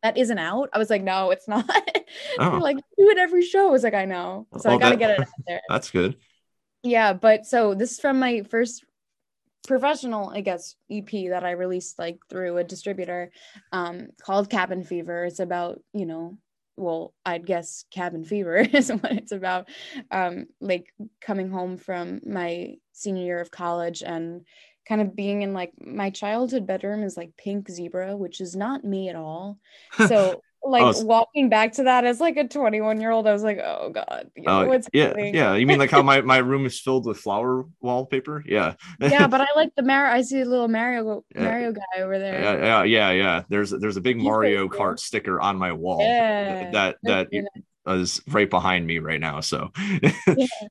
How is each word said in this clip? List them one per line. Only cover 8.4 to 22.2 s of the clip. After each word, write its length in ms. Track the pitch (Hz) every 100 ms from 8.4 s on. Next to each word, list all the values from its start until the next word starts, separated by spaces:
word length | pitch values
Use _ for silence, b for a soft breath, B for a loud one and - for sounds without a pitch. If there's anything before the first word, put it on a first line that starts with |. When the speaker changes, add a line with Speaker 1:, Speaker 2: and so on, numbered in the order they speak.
Speaker 1:
first 420 | 202 233 233 - _ _ _ _ _ _ _ _ -
professional, 640 | 262 269 302 254 220 196
I 100 | -
guess, 340 | 196 233 - - _
E 120 | 208
P 260 | 202 214 185
that 160 | 180
I 80 | 180
released, 460 | 175 180 180 180 -
like, 200 | 170 170 _
through 280 | 190 180 175
a 60 |
distributor, 680 | 175 185 - 190 180 175 175 B B B B
um, 360 | 185 175 175 - _
called 300 | - 196 202
Cabin 320 | 220 185 185
Fever. 420 | 175 180 170 170 175
It's 120 | 170
about, 400 | 175 175 175 - _
you 140 | 214 175
know, 320 | 160 170 202 _ _ _ -
well, 380 | 185 165 170 _
I'd 220 | - 170 175
guess 380 | 175 165 - -
cabin 320 | - 180 165
fever 320 | 160 208 180 175
<laughs> 160 | 277
is 180 | 285 254
what 220 | 226 -
it's 180 | - -
about. 360 | 202 185 185 - B B 277 -
Um, 360 | 185 180 180 - _
like, 320 | 196 180 175 _ 214 _
coming 280 | - 196 190
home 300 | 185 180 180
from 420 | - 180 175 190